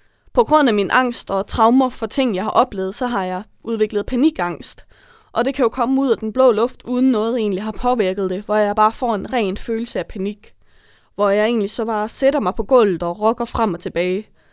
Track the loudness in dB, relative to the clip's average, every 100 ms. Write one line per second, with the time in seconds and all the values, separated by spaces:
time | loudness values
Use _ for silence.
0 | _ _ _ 0 4 4 4 2 2 2
1 | 0 -2 -4 -4 -2 2 4 4 2 -2
2 | -4 -2 0 -2 0 2 2 -2 -6 -4
3 | -4 -2 -4 -6 -10 _ -6 -2 0 -2
4 | -2 0 2 0 -6 -6 -12 -14 -20 _
5 | _ _ _ -4 -2 0 0 0 0 0
6 | 0 0 -2 4 4 4 0 -4 -4 0
7 | 2 2 0 -2 -2 -4 -6 -4 0 0
8 | 0 -2 -4 -4 -2 0 2 2 2 2
9 | -2 -2 -2 -2 -2 -4 -6 -6 -4 -6
10 | -6 -6 -6 -8 -16 _ _ _ _ _
11 | _ -2 2 2 2 0 -2 -4 -4 -4
12 | -4 0 2 2 0 -2 2 4 4 0
13 | -4 -2 -2 0 -4 -2 -2 -2 -4 -2
14 | -2 -4 -8 _ _